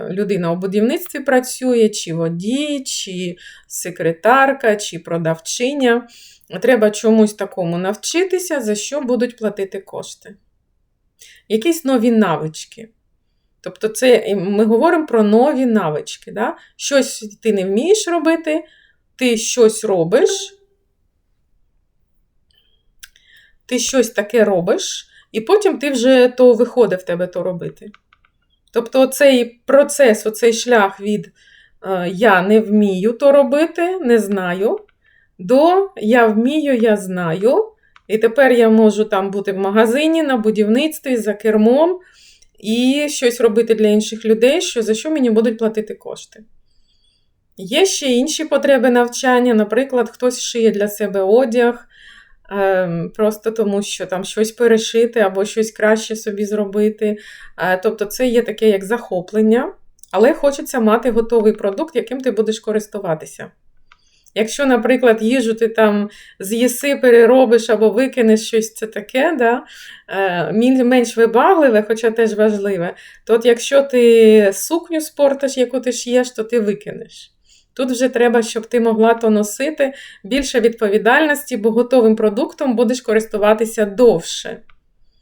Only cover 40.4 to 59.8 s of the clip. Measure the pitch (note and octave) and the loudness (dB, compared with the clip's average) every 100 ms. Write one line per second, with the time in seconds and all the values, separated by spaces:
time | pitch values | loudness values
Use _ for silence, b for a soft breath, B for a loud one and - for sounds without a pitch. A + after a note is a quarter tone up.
40.4 | G#3+ G#3+ G#3 A#3 D#4 - C4+ B3 G#3 G#3 | 0 0 2 2 0 -4 -4 -4 -4 -2
41.4 | A3 G#3+ A3 C4+ E4+ F4+ b b b b | 0 2 4 4 2 -2 b b b b
42.4 | b _ G3+ A#3 B3+ C#4+ D4 D4 B3 A3+ | b _ -4 0 0 0 -2 -2 -2 0
43.4 | A3+ G#3+ A3+ G#3+ G#3+ G#3+ G#3+ A3+ A3 G#3+ | 0 2 0 2 2 2 -2 -4 -2 2
44.4 | B3 E4 F4+ A#3+ A3 A3 D#4 D#4 B3 G#3+ | 2 2 -2 -4 -4 -4 -4 -2 0 2
45.4 | A#3 A3 A3 A3 G#3+ - - - - A3 | 0 -2 -4 -4 -8 -12 -16 -16 -18 -20
46.4 | A3 _ _ _ _ _ _ _ _ _ | -20 _ _ _ _ _ _ _ _ _
47.4 | _ - F#3 C#4+ F#4+ - C#4 A#3+ D4+ - | _ -18 -4 0 0 0 0 0 0 -4
48.4 | D#4 C#4+ C#4+ C4+ B3 A#3+ A#3+ A#3+ C4 B3 | -2 0 2 4 4 2 0 -2 0 2
49.4 | B3 A3 G#3+ A3+ C4+ B3 A3+ - B3 B3 | 2 2 0 -2 -2 -2 -4 -4 -4 -4
50.4 | - A#3+ A3+ G3 G#3 - G#3 G3 F#3+ A3+ | -6 0 0 0 -2 -4 -4 -2 2 2
51.4 | B3+ A#3+ A#3+ A#3+ _ b b b b b | 2 2 0 -2 _ b b b b b
52.4 | _ G3 G3 F#3 F3+ E3+ F3 - G#3+ G#3+ | _ -2 0 0 -2 -4 -8 -2 -2 -2
53.4 | A3 A3 G3+ G3 G#3 - F#3 F#3 G3 - | -4 -4 -2 -2 -6 -10 -8 -8 -6 -4
54.4 | A3 - A#3 A3 A3 A3+ A#3 A#3 F#3+ F#3+ | -4 0 2 2 0 0 0 0 0 0
55.4 | G#3 A3+ A3 - G#3+ A3 - A3 G#3+ G3+ | -4 -4 -4 -2 0 0 -2 -10 -8 -6
56.4 | G3+ G#3+ G3+ G#3 G#3+ G#3+ G#3+ G#3 B B | -4 -4 -4 -2 -2 -2 -4 -6 B B
57.4 | B - F3 F#3 A3 A3 G3+ - B3+ A#3 | B -6 -2 0 -2 -4 -6 -2 0 0
58.4 | A#3+ A3 A3 G3 F#3+ A#3 - F3+ F3+ G#3+ | 0 0 0 0 -2 -6 -4 -8 -4 0
59.4 | A3 A#3 E4 - | 2 2 0 -10